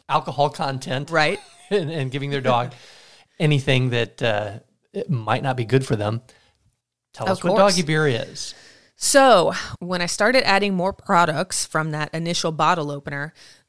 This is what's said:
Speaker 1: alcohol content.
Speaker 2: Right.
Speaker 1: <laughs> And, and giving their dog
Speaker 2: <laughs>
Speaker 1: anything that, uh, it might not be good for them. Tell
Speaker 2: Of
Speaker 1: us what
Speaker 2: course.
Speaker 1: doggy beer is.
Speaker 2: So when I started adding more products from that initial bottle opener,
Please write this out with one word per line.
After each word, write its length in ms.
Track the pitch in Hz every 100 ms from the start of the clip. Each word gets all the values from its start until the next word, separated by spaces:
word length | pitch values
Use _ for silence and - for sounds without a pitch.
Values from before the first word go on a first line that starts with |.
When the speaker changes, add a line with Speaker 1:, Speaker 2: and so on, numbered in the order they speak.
| -
Speaker 1:
alcohol 420 | 151 151 135 143
content. 600 | - 143 135 - 131 151
Speaker 2:
Right. 300 | 160 151 202
Speaker 1:
<laughs> 60 | - - -
And, 200 | 196 151
and 200 | 160 131
giving 200 | 135 143
their 100 | 139
dog 320 | 131 120 127 - - - -
Speaker 2:
<laughs> 320 | - _ -
Speaker 1:
anything 520 | 156 143 139 127 127
that, 320 | 117 113 -
uh, 380 | 120 104 104 107 _ _ _
it 160 | 196 -
might 320 | 123 107 123
not 120 | 135
be 120 | 127 110
good 180 | 131
for 120 | 131 110
them. 260 | 104 113 _ _ _ _ _ _ _ _ _
Tell 140 | - 185
Speaker 2:
Of 60 |
Speaker 1:
us 120 | 185
what 120 | 180 202
Speaker 2:
course. 180 | 202
Speaker 1:
doggy 80 | 180 151
beer 200 | 156 151
is. 480 | 113 - - - - - _ _ -
Speaker 2:
So 560 | - 277 269 202 160 180 - -
when 220 | 175 180
I 60 | 175
started 400 | - 214 254 -
adding 240 | 196 202
more 220 | 185 185
products 720 | 190 - 180 165 156 190 - -
from 240 | 156 156
that 180 | 151 147
initial 380 | 160 165 170 170
bottle 380 | 156 156 175 147
opener, 440 | 143 151 143 151 _ - -